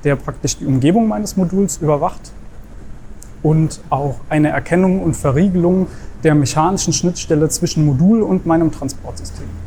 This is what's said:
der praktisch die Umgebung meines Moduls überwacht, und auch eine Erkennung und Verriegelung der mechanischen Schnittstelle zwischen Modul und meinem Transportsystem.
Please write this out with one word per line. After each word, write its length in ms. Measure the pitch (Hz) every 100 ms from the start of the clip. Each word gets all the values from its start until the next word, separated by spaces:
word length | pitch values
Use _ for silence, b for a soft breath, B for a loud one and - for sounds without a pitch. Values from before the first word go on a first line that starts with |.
der 120 | 147 143
praktisch 420 | - 131 - -
die 80 | -
Umgebung 420 | 131 135 202 220
meines 300 | 208 208 -
Moduls 400 | 175 185 202 -
überwacht, 540 | 151 147 165 - - - - - - - - - - - - -
und 360 | 151 156 156 - -
auch 260 | 139 143 123 -
eine 200 | 156 151
Erkennung 520 | 143 135 170 185 190
und 140 | 170 139
Verriegelung 720 | 147 135 202 180 175 185 180 B B B
der 120 | 160 151
mechanischen 560 | 139 151 165 190 -
Schnittstelle 560 | 156 175 175 - 156 156
zwischen 360 | - 170 - 151
Modul 360 | 131 175 226
und 240 | 208 185 170
meinem 260 | 165 165
Transportsystem. 760 | - 139 - - 120 - - - -